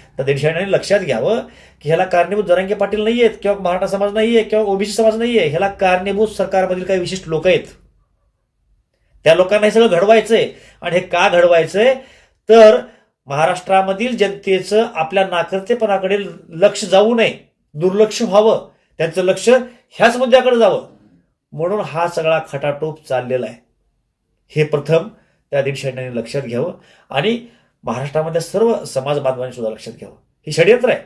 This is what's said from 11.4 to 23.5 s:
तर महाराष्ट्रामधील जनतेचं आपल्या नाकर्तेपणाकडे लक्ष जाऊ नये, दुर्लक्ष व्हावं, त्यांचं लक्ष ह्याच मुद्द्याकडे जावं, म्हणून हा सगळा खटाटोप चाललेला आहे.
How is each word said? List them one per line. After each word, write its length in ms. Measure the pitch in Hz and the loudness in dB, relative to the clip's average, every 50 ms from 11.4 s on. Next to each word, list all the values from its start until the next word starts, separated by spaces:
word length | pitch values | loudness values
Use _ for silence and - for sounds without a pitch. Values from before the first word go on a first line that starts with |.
| 175 170 175 165 156 147 - 196 226 262 262 262 - - _ _ _ _ _ _ _ - | 4 6 4 4 2 0 0 2 2 2 2 0 -6 -16 _ _ _ _ _ _ _ 6
तर 280 | 220 226 220 214 226 240 - - _ _ _ _ _ _ _ | 8 10 10 10 8 6 0 -6 _ _ _ _ _ _ _
महाराष्ट्रामधील 920 | 135 139 147 160 180 175 180 - 190 190 190 190 190 190 190 233 254 233 | -6 -2 0 0 0 0 -4 -2 0 2 2 2 0 -2 -4 -4 -4 -2
जनतेचं 680 | 190 202 196 196 - - 196 190 180 - - 202 220 233 233 - | -2 -2 -2 -2 -6 -2 -2 -2 -2 -2 0 0 0 0 0 -4
आपल्या 320 | 160 160 - 190 196 185 | -6 -6 -2 0 -2 0
नाकर्तेपणाकडे 880 | 180 180 170 156 - 190 190 190 - 233 233 226 208 196 190 190 185 202 202 196 175 165 - - - | 0 -2 -4 -4 -4 -6 -8 -4 -4 -2 -2 0 -2 -2 -2 -2 -2 -2 -4 -4 -8 -12 -18 -20 -18
लक्ष 360 | 165 160 190 202 - - 214 | -2 0 0 0 0 -2 -2
जाऊ 300 | 185 185 190 208 226 240 | 0 2 2 4 2 2
नये, 240 | 226 214 135 - - _ _ _ _ _ _ - | 0 0 -2 -2 -8 _ _ _ _ _ _ -8
दुर्लक्ष 480 | 147 175 185 190 208 214 214 - - | -2 -2 0 2 2 2 2 0 -4
व्हावं, 480 | 233 185 185 208 214 220 180 - - - _ _ _ _ _ | -4 2 2 4 4 4 2 0 -4 -10 _ _ _ _ _
त्यांचं 240 | - 156 160 - 185 | -6 -6 -4 -2 -2
लक्ष 280 | 180 185 185 - - 226 254 254 247 - - _ _ _ | 0 0 -2 0 2 2 2 2 2 -4 -12 _ _ _
ह्याच 260 | _ - 202 233 233 | _ 0 0 2 2
मुद्द्याकडे 420 | 247 262 240 247 254 247 247 247 | 0 2 4 4 4 4 4 2
जावं, 300 | 233 220 190 156 - - - - _ _ _ _ _ _ _ _ _ _ _ | 4 4 2 2 -2 -6 -12 -20 _ _ _ _ _ _ _ _ _ _ _
म्हणून 280 | 143 147 165 180 208 214 | -10 -6 -4 -4 -4 -4
हा 280 | 175 135 139 165 170 | -6 -6 -4 -4 -4
सगळा 340 | 175 - 170 156 160 160 156 156 - | -2 -2 -2 0 0 0 0 -2 -6
खटाटोप 560 | - 135 147 147 143 - 156 160 151 - _ | -8 -6 -4 -4 -4 -4 -6 -8 -8 -12 _
चाललेला 380 | - 131 123 123 123 127 123 117 | -6 -6 -4 -4 -4 -4 -4 -4
आहे. 100 | - | -8